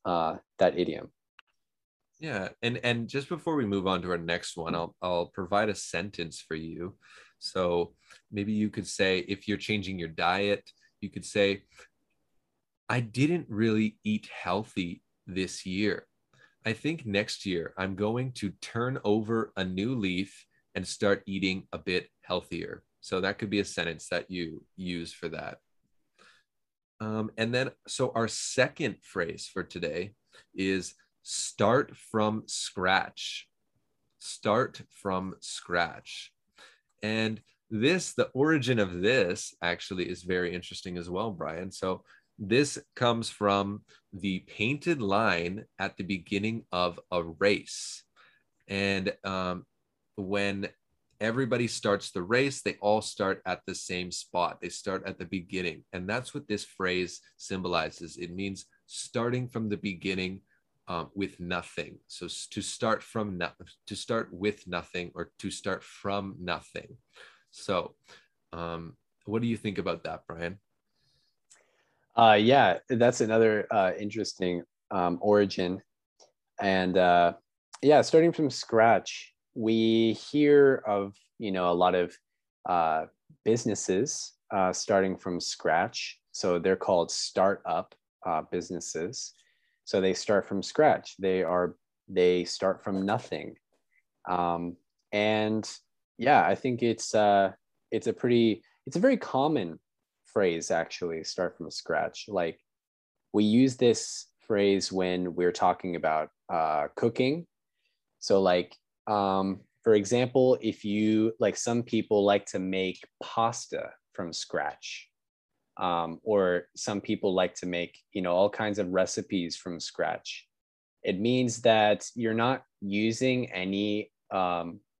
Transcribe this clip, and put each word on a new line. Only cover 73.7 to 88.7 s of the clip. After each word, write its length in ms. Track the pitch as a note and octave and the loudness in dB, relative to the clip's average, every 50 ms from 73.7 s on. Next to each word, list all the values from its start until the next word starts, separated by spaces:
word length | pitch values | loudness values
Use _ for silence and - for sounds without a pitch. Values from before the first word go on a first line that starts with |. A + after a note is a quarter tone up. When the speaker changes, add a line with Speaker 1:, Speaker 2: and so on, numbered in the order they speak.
Speaker 1:
uh, 200 | A#2 G#2 F#2+ F#2 D#2 | 2 2 4 2 2
interesting, 640 | F#2+ G#2+ G#2 G#2 A2 G2 - - - F#2 F2+ F2 F2 E2 - _ _ _ - | -2 -6 -6 -4 -4 -6 -6 -4 -2 -2 -2 -2 -2 -6 -10 _ _ _ -6
um, 300 | - F#2 F2 F2 F2 F2 | -2 0 2 2 0 2
origin. 600 | - G#2 G#2 G#2 G2+ F#2+ - - F#2 F2 F#2 F#2 - _ _ _ _ _ _ _ - _ _ _ _ _ _ - | 4 4 6 6 6 4 2 -2 -2 -2 -2 -4 -8 _ _ _ _ _ _ _ -20 _ _ _ _ _ _ -2
And, 380 | G2+ G2 F#2+ F#2 F#2 F2+ F2+ | 0 2 2 2 2 2 4
uh, 360 | F#2 F2+ F2 F2 F2 F2 E2+ E2 - _ _ _ _ _ _ - - | 4 6 6 6 6 6 4 2 0 _ _ _ _ _ _ -8 0
yeah, 200 | C3+ C#3+ D3+ C3 | 4 6 6 6
starting 320 | A2 - - D#3+ E3 E3+ D#3+ | 6 6 6 6 6 6 4
from 160 | - D#3 C3 | 2 0 -2
scratch, 840 | - - - - A#2 A2 A2 A#2 A2 F#2 - - - - - - _ _ _ _ - | -2 -4 -4 2 4 6 6 8 6 4 2 -2 -10 -12 -14 -16 _ _ _ _ -8
we 600 | C3 A2 A2 A2+ A2+ A2+ A2+ A2+ A2+ A2+ A2+ A2 | -2 0 2 2 4 4 4 4 4 4 4 2
hear 720 | - - - - D3 D3 C#3+ D3 C#3+ C#3 C3+ C3+ - - | -2 -4 -2 0 4 6 8 8 10 8 8 6 4 2
of, 300 | G#2+ G2+ G2+ G2 G2 G2+ _ _ _ _ - | 0 0 0 0 -4 -8 _ _ _ _ -6
you 120 | A#2 G2+ | -4 -2
know, 200 | F#2+ F#2 F2+ F2 | 0 2 2 4
a 20 | F2 | 4
lot 220 | F2 F2+ F2+ F2+ | 4 4 4 4
of, 200 | F2+ F2 F2 - - _ _ _ _ _ _ _ _ - | 4 2 0 -4 -12 _ _ _ _ _ _ _ _ -4
uh, 380 | - F2+ F2 E2 D#2+ D#2 D#2 D#2+ - _ _ _ _ - _ - | 0 2 2 2 2 2 0 -2 -6 _ _ _ _ -20 _ 0
businesses, 920 | G#2+ A#2 A#2+ - A#2 G2+ - - - F#2 F#2+ B2+ D#3 - - - - - _ _ - | 0 0 2 0 -2 -2 -2 0 0 2 2 2 0 -2 -6 -8 -12 -16 _ _ -4
uh, 200 | A2 G2 F#2 F#2 | 0 2 2 2
starting 460 | F#2 - - - G#2 F#2+ F#2+ F#2+ F2+ | 0 -2 0 2 4 4 4 2 0
from 220 | - - F#2+ F2 E2+ | -4 -6 -6 -6 -6
scratch. 800 | - - - - - E2 D#2 E2+ G2 A#2 - - - - - _ _ _ | -6 -8 -8 -4 0 2 2 2 2 0 -4 -6 -8 -10 -12 _ _ _
So 280 | - - - F#2 F2 E2+ | -8 -4 0 0 2 2
they're 160 | E2 F#2+ F#2+ | 2 2 2
called 360 | - - - F#2+ F2 E2 - | 2 2 2 4 4 2 0
startup, 840 | - - - - - G2+ F#2+ G2 G2 - - F2+ E2 F2 F#2 - - _ _ _ _ _ - | -2 -6 -6 -2 2 4 4 4 2 0 -2 -4 -2 -2 -4 -6 -10 _ _ _ _ _ -4
uh, 180 | F2+ E2 D#2 D2 - | -4 -2 -2 -2 -4
businesses. 800 | F#2+ F2 E2+ - | -4 -6 -4 -6